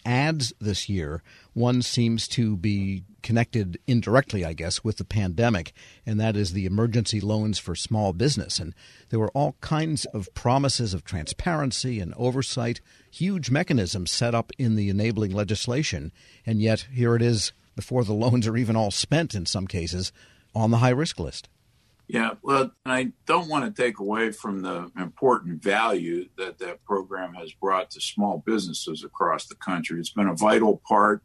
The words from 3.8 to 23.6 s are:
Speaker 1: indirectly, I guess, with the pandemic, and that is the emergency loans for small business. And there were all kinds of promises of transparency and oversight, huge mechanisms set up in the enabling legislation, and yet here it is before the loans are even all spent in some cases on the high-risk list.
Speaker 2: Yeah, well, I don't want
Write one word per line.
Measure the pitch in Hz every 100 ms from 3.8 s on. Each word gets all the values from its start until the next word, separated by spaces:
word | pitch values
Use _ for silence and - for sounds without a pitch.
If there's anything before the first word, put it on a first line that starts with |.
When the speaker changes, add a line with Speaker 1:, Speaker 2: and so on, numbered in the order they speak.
| -
Speaker 1:
indirectly, | 117 101 120 - 101 82
I |
guess, | 78 80 -
with | 110 -
the |
pandemic, | 95 107 95 85 117 95 78 - - - -
and | 107
that | 110 104
is | 98
the | 95
emergency | 92 101 117 113 107 107
loans | 101 107 107 101
for | -
small | 85 - 110 101
business. | 87 139 127 78 -
And | 80 - - - -
there | 113
were | 110
all | 143 147 -
kinds | - 156 160 151 -
of | 110 92
promises | - 120 135 139 - 113
of | 90
transparency | - 87 76 - 185 156 139 - 127 113
and | 85 -
oversight, | 123 127 127 - 117 120 _ _ _
huge | - 180 190 117
mechanisms | 143 185 131 90 101 87
set | - 120
up | 117 - -
in | 120 110
the | 101
enabling | 98 110 107 104
legislation, | 98 101 104 - 127 156 82 80 - - - -
and | 110
yet | 110 110 -
here | 127 120
it | 117
is | 120 113 - - _
before | - - 127
the | 101
loans | 107 120 123 110
are | 113
even | 117 113
all | 104
spent | - - 151 170
in | 101
some | 82 101 95
cases | 95 85 90 92 _ - _ _
on | 110 110
the | 117
high-risk | 127 127 165 -
list. | 85 - - _ _ _ _ _ -
Speaker 2:
Yeah, | 113 113 -
well, | - 135 131 _ 127
I | 127 127 - -
don't | 170 160
want | 151